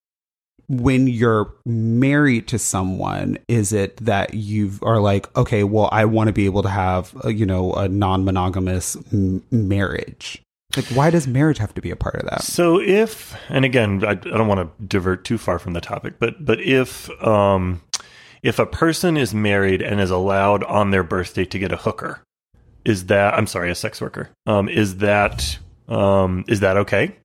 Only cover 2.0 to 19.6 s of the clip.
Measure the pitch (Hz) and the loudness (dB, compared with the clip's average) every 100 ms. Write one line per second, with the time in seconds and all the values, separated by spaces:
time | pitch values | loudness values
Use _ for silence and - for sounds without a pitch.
2 | 135 147 147 113 - 110 - 98 95 95 | 4 4 4 2 0 -4 -2 -2 -2 -2
3 | 95 95 95 98 - 117 104 104 98 - | -4 -4 -4 -4 0 0 2 0 -2 -4
4 | 113 101 - 113 104 107 101 98 - 113 | -2 0 -2 -6 -4 -2 -2 -2 0 2
5 | 101 98 - - - 107 101 107 101 110 | 2 0 0 -2 0 2 2 2 2 2
6 | 107 110 110 104 98 98 98 101 92 92 | 2 2 2 2 2 0 0 0 0 -2
7 | 90 - 117 107 98 92 92 - 95 98 | -4 -8 -6 -2 0 0 0 -2 -2 0
8 | 95 95 95 92 90 92 92 90 - - | 0 2 2 0 0 -2 -2 -2 -4 -10
9 | - 104 95 92 - 117 95 98 95 - | -4 0 0 -2 -2 -2 0 0 -2 -4
10 | - - - - _ _ _ 135 - 123 | -8 -14 -16 -16 _ _ _ -6 -2 2
11 | 160 170 131 127 156 139 104 - 87 - | 2 2 2 2 2 0 -4 -6 -8 -6
12 | - - - - - - 175 180 208 202 | -6 -6 -6 -6 -4 0 2 2 4 2
13 | 220 - - - - 135 131 127 104 98 | 0 -4 -18 -18 -4 0 2 2 2 0
14 | 104 98 180 110 110 98 82 - 98 101 | 0 -2 -2 0 2 0 -2 -10 -4 -2
15 | 90 92 - 113 - 87 - 85 - - | 0 -2 -4 -4 -2 -4 -6 -8 -8 -10
16 | - - 117 - 147 - 190 131 127 - | -10 -4 -4 -2 -2 0 2 2 2 -6
17 | - - 113 104 98 95 90 90 - - | -16 -4 2 4 4 4 0 -4 -8 -12
18 | - - - - 117 120 110 - 165 156 | -12 -20 -20 -6 -2 0 -2 0 0 2
19 | 180 156 110 107 104 101 | 0 2 0 0 2 2